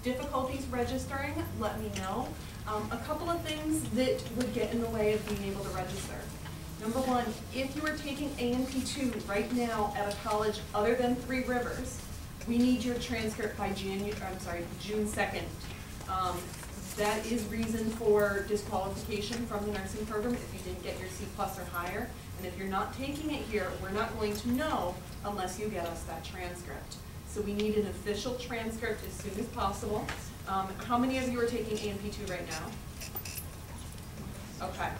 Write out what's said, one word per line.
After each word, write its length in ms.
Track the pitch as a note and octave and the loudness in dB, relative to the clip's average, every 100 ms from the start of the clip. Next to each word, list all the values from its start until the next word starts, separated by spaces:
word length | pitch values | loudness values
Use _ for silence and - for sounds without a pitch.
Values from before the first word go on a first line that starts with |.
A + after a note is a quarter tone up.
difficulties 600 | B3 B3+ C#4+ C4+ B3+ C4+ C4 | 0 0 0 0 0 -2 -2
registering, 720 | B3 A#3+ C4 B3+ C#4 C#4 D4+ E4 - | 0 2 0 -2 -2 -2 -2 -2 0
let 220 | G#3+ G#3+ | -2 0
me 100 | G#3+ G3 | -4 -2
know. 320 | F#3+ A3 - - - - - | -2 -2 -2 -6 -8 -8 -2
Um, 220 | G#3+ G#3 | -2 -2
a 40 | - - | -4 -2
couple 240 | D4+ E4+ | -2 2
of 120 | E4+ | 0
things 420 | D#4+ D4+ D#4 D#4 - | 0 -2 2 2 2
that 340 | A3 C4 - - A#3 | 4 4 4 0 0
would 160 | A#3+ | 0
get 180 | A#3+ G#3+ | 2 2
in 80 | A#3 | 2
the 80 | A3+ | 2
way 240 | A3+ G#3 | 4 4
of 160 | G#3+ G#3+ | 4 2
being 240 | G3+ G3 | 0 0
able 140 | G3 G3 | -2 -2
to 40 | |
register. 440 | F#3+ F#3+ G3 - - - - - - - - | -2 -2 -2 -4 -6 -6 -6 -8 -8 -8 -4
Number 180 | G#3+ A#3+ | 0 2
one, 260 | B3+ B3 A3+ - - | 6 4 4 -2 -4
if 220 | B3 C4+ D4+ | -2 -2 0
you 100 | D4+ | 0
are 120 | D4+ | 0
taking 360 | C#4+ C4+ C#4+ - | -2 -2 -2 2
A 140 | A#3+ | 2
N 120 | B3 C4+ | 4 2
P 140 | C4 | 0
two 320 | - C#4+ B3+ G#3+ - | 0 2 2 0 0
right 240 | G3+ A3+ | 0 2
now 400 | B3 A#3 A3 G3+ G#3 | 2 4 4 2 2
at 160 | G3+ | 0
a 20 | - A3+ | 0 2
college 360 | G#3 G#3+ G#3 - | 4 4 2 0
other 220 | G#3+ G#3+ B3+ | 4 6 6
than 220 | B3 B3 | 4 4
Three 260 | - C4 | 2 0
Rivers, 560 | B3 B3 A#3+ A#3 B3 - - - - - - | 2 2 2 -2 -4 -6 -8 -8 -8 -8 2
we 100 | A#3+ | 6
need 240 | B3 B3 | 8 6
your 140 | B3 A#3+ | 4 0
transcript 600 | A#3+ A3+ A3 G#3+ G#3+ G#3 | 0 0 0 0 -2 0
by 140 | G3 | 0
Janu-, 440 | G3 G3 G3 G#3 G#3 F#3+ | 0 0 0 0 -2 -4
I'm 140 | F#3+ | -4
sorry, 240 | F#3 E3+ E3 - | -4 -4 -4 -6
June 240 | G3+ G#3+ G#3 | -2 0 2
second. 360 | G#3+ G3 F3+ E3 - - - - - - | 2 2 2 -4 -6 -8 -8 -8 -8 -2
Um, 300 | F#3+ F3+ F3 F3 - - - F#3+ - | 2 2 0 -4 -8 -8 -8 -6 0
that 300 | G#3 G#3+ A3+ | 2 2 2
is 180 | A#3 G3+ | 0 0
reason 440 | A3 A3+ A3 A3 | 0 0 2 0
for 540 | - A3 G#3 G3+ G3+ G3 | 2 8 8 8 4 2
disqualification 960 | G#3 - F#3 F#3+ G3 - A#3 - A#3 A#3 | 0 2 0 0 -2 -2 -2 -2 -2 -2
from 200 | G#3 G#3 | 0 0
the 80 | |
nursing 320 | G#3 G3 G#3+ G#3+ | 0 -2 -4 -2
program 280 | G#3+ A#3+ | 0 2
if 200 | A#3+ - | 0 -2
you 60 | G3 | -6
didn't 240 | F#3 - | -6 -4
get 140 | G3 F3+ | -4 -4
your 80 | F#3+ | -6
C 160 | - G3 - | -6 -6 -2
plus 240 | F#3+ F#3 | -2 -2
or 60 | F3 | -4
higher. 420 | F3 F3+ G#3 B3 - - - | -4 -2 -2 -4 -6 -10 -6
And 100 | F#3 | -6
if 100 | F#3 | -4
you're 120 | F#3+ | -2
not 240 | F#3+ G#3 - | 0 0 -2
taking 320 | C4+ D4 D#4 | -4 -2 -2
it 80 | D4 G#3+ | -2 0
here, 160 | G#3+ F3+ - | 0 0 -2
we're 80 | F#3 | -2
not 260 | G#3 A3+ A3+ | 0 0 0
going 180 | G#3 G#3 | 0 0
to 100 | A#3+ | 2
know 440 | B3 D#4 B3+ F3+ F#3+ - - G#3 | 2 4 2 0 -2 -8 -6 -4
unless 340 | G3+ F#3 F#3 | -2 -2 -2
you 80 | G#3+ | -2
get 180 | F3+ E3+ | 0 -2
us 180 | E3+ | -4
that 200 | - E3 | -6 -6
transcript. 720 | - - F3+ F3+ - - - - - - - | -6 -6 -6 -6 -6 -8 -8 -10 -10 -10 -6
So 140 | G#3 | -2
we 120 | G3+ | 0
need 220 | G#3 G#3+ G#3+ | 2 4 6
an 120 | G3 | 4
official 480 | - G#3 G#3 B3+ A#3+ | 0 0 0 0 -2
transcript 680 | - A#3 A3+ A3 A#3 G#3+ - | -2 -2 -2 -2 -2 -2 -4
as 80 | |
soon 240 | - G#3 F#3+ | -6 -4 -2
as 100 | A#3 | -2
possible. 580 | A#3 G3 G3+ G#3 G#3+ - - - - - | 0 0 0 0 0 -2 -6 -8 -8 -2
Um, 220 | F#3+ F#3+ - - | 0 0 -4 2
how 120 | A#3+ | 4
many 200 | C4 C4 | 6 4
of 100 | B3 | 2
you 100 | A#3+ | 4
are 60 | A#3 | 4
taking 320 | A#3+ A3 G#3 | 2 0 0
A 140 | G#3 | 0
N 60 | G3+ | -2
P 100 | G3+ | -2
two 160 | G#3 G3 | -4 -4
right 160 | F3 E3+ | -4 -4
now? 200 | D#3+ D#3+ A3 - - - - - - - - - - - - - - - - - - - | -4 -4 -6 -8 -8 -8 -6 -6 -6 -8 -8 -8 -8 -8 -8 -8 -8 -8 -8 -8 -6 -6
Okay. 220 | - E3 - | -2 -2 -4